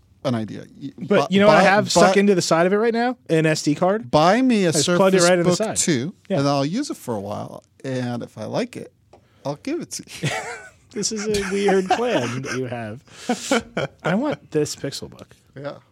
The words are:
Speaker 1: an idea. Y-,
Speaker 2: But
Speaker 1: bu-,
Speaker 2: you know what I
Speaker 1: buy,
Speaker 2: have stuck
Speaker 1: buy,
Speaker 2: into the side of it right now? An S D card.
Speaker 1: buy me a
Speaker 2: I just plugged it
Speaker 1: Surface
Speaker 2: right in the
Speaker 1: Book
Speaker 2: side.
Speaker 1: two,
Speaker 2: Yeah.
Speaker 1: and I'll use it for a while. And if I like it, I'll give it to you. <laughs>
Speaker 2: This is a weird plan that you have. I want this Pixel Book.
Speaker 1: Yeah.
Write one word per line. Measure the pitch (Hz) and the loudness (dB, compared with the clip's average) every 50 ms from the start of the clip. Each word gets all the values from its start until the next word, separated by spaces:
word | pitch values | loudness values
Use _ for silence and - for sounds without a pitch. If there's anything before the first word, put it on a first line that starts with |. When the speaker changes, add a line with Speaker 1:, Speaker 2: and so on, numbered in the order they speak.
| _ _ _ _ - | _ _ _ _ -4
Speaker 1:
an | 143 120 | -4 -2
idea. | 113 110 101 107 104 - - - - | -2 -4 -6 -10 -14 -16 -18 -18 -16
Y-, | - 135 - - | -16 -14 -12 -12
Speaker 2:
But | - - 202 180 143 - | -4 0 2 2 2 2
Speaker 1:
bu-, | 185 | 2
Speaker 2:
you | 196 | 4
know | 202 | 6
what | 208 156 | 6 6
I | 165 | 6
Speaker 1:
buy, | 190 190 | 6 6
Speaker 2:
have | 190 214 202 - | 4 4 2 2
stuck | - 175 170 185 190 | 4 6 6 6 6
Speaker 1:
buy, | 196 | 4
Speaker 2:
into | 196 202 202 | 4 4 4
the | 175 160 | 2 2
side | - 170 160 175 | 2 2 2 4
of | 185 202 | 2 2
it | |
right | 208 220 240 220 | 2 0 0 0
now? | 233 240 254 254 _ _ - | 0 -2 -2 -4 _ _ -2
An | 165 160 156 | 0 2 2
S | 160 156 156 - | 2 0 0 0
D | 151 147 | -2 0
card. | - 180 180 202 220 170 120 | 2 2 0 0 0 -2 0
Speaker 1:
buy | - 151 156 175 202 247 262 | 2 4 6 6 4 4 4
me | 254 240 208 190 | 2 2 4 2
a | 170 | 2
Speaker 2:
I | 147 | 2
just | 156 135 | 2 2
plugged | 180 175 175 190 190 190 | 2 2 4 4 4 4
it | 190 | 4
Speaker 1:
Surface | 170 175 | 4 4
Speaker 2:
right | 185 175 | 4 4
in | 170 | 4
the | 175 | 2
Speaker 1:
Book | 180 | 2
Speaker 2:
side. | - 214 214 160 | 2 0 -4 -2
Speaker 1:
two, | - - - 160 117 123 175 - _ _ - | -2 0 0 0 0 0 -4 -8 _ _ -4
Speaker 2:
Yeah. | 196 147 | -2 0
Speaker 1:
and | 139 143 | 0 2
I'll | 143 139 139 | 0 0 0
use | 147 175 247 294 - | -2 -2 -4 -6 -6
it | 330 - | -8 -12
for | - - 117 | -8 -6 -6
a | 104 | -6
while. | 98 101 101 101 117 - - - _ _ _ _ - | -6 -8 -8 -8 -10 -12 -14 -18 _ _ _ _ -10
And | 135 131 127 127 123 120 117 113 | -8 -6 -6 -4 -6 -6 -8 -10
if | - - | -12 -14
I | 113 107 | -14 -12
like | 110 120 156 247 247 - | -8 -6 -6 -6 -6 -8
it, | - - - _ _ _ _ _ _ _ _ _ _ - | -16 -18 -18 _ _ _ _ _ _ _ _ _ _ -10
I'll | 135 147 | -10 -10
give | - - 262 311 339 | -8 -8 -8 -8 -8
it | - - - | -8 -10 -12
to | - - - - - - | -14 -14 -14 -16 -8 -6
you. | 147 - | -6 -6
<laughs> | - - - - - - - _ _ _ _ - | -6 -10 -10 -14 -14 -16 -20 _ _ _ _ -10
Speaker 2:
This | 220 202 - 220 | -8 -8 -6 -6
is | 214 202 | -6 -6
a | 220 208 202 196 190 190 | -4 -4 -4 -4 -4 -4
weird | 202 202 196 185 196 190 185 | -2 0 2 2 0 0 0
plan | - 226 233 247 214 156 120 117 120 131 | -2 -2 -2 -2 -2 -2 -4 -4 -6 -8
that | 131 - - | -8 -8 -6
you | 127 131 | -6 -6
have. | 120 123 120 113 107 107 135 _ _ - - - - 247 - - - 269 240 - - - 165 139 - _ _ - | -6 -8 -8 -10 -10 -12 -14 _ _ -20 -16 -6 -6 -6 -6 -2 -2 -2 -2 -2 -4 -8 -8 -8 -8 _ _ -4
I | 151 175 | -2 -2
want | 214 269 302 - - _ - | -2 -2 -4 -6 -8 _ -6
this | - 151 151 - - | -4 -2 -2 -2 -6
Pixel | - - 139 - - - - | -10 -10 -10 -10 -10 -14 -14
Book. | - - - _ - _ _ _ _ | -18 -20 -20 _ -20 _ _ _ _
Speaker 1:
Yeah. | 131 143 143 147 131 _ _ | -16 -14 -14 -14 -16 _ _